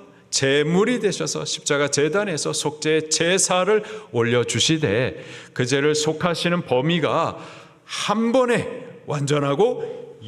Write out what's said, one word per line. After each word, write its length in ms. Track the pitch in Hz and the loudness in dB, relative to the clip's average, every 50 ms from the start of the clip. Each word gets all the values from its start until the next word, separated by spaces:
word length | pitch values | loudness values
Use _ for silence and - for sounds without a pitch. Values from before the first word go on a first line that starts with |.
| - - - - _ _ | -20 -20 -20 -20 _ _
제물이 720 | - - 139 135 139 143 147 151 170 180 214 247 247 240 | -2 0 2 4 4 4 4 4 2 2 2 2 2 0
되셔서 440 | 220 196 170 - 156 147 - 156 - | 0 -2 -2 -2 -4 -4 -4 -6 -6
십자가 440 | - - - - - 147 143 147 139 | -6 -6 -6 -2 0 2 2 2 2
제단에서 640 | 143 - 143 156 156 202 208 208 170 143 - 160 151 | 2 2 2 2 2 0 -2 -2 -4 -4 -4 -4 -4
속죄 560 | - - 151 147 - - 156 156 156 151 156 | -2 -4 -4 -6 -2 0 0 2 2 0 0
제사를 760 | - - 165 170 185 190 185 - 185 180 185 180 220 214 - - - - - - - | 0 0 2 2 2 2 2 2 2 2 2 2 2 0 0 -4 -10 -14 -14 -4 -2
올려주시되 1120 | 120 117 117 120 123 117 113 - 117 - - 160 156 151 113 98 117 131 104 - - - - - - - - - | 0 2 4 4 2 2 2 0 0 2 2 2 2 2 0 2 0 0 -2 -4 -8 -14 -16 -16 -18 -18 -10 -4
그 120 | - 127 | -4 0
죄를 280 | 123 135 139 139 151 151 | 0 2 2 4 2 2
속하시는 680 | 151 - 156 156 156 - 180 170 160 - 175 175 180 - | 2 0 -2 -2 0 -2 -2 -2 0 0 0 0 0 0
범위가 720 | - - 123 131 160 170 175 143 120 117 156 - 127 92 - - - - - - - - - _ | 0 0 2 2 2 2 2 2 0 0 0 0 -2 -4 -8 -12 -16 -18 -20 -20 -20 -20 -20 _
한 480 | - - - - - 208 220 226 233 233 | -12 -8 -6 -2 -2 0 0 0 2 2
번에 360 | 262 247 240 240 196 - - - - - - - - - | 2 4 4 2 0 0 -4 -8 -12 -14 -16 -18 -16 -10
완전하고 1120 | - 147 147 143 131 147 147 139 139 143 151 202 247 247 - - - - - - - - - 110 | -6 -4 -4 0 0 0 0 2 0 2 2 2 2 2 -2 -6 -8 -10 -12 -14 -16 -18 -18 -10